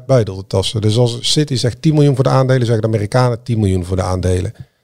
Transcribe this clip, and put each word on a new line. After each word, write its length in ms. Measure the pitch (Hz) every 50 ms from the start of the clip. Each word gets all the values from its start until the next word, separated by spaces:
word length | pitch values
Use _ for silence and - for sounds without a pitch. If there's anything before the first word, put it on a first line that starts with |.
| 123
buidel 300 | - 135 123 107 98 95
te 120 | 95 95
tasten. 340 | - - 98 92 - - 107
Dus 160 | 101 107 107
als 340 | 120 123 117 117 117 - -
City 240 | - 156 151 143 135
zegt 260 | 117 - 120 117 -
tien 120 | - 160 151
miljoen 220 | 151 143 143 131
voor 80 | 131 127
de 60 | 139
aandelen, 360 | 135 135 135 127 131 131 120
zeggen 160 | 110 120 107
de 60 | 107
Amerikanen 560 | 113 110 107 107 101 - 127 127 123 117 113 -
tien 160 | - 117 110
miljoen 260 | 107 95 92 92 85
voor 100 | 87 95
de 60 | 90 92
aandelen. 500 | 92 92 92 90 90 92 90 92 104 - - - _ _ _